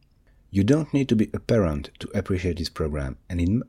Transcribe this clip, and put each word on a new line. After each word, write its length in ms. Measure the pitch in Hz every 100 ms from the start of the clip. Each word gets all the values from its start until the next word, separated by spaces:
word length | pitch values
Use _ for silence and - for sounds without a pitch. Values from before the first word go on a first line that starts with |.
| _ _ _ _ _
You 120 | 98
don't 300 | 101 151 151
need 160 | 143 131
to 80 | 110
be 140 | 104
a 80 | 98
parent 500 | - 107 90 73 - -
to 100 | -
appreciate 440 | 104 - 92 92 82
this 100 | 80
program, 480 | - 78 73 67 - -
and 100 | 87
it, 220 | 87 113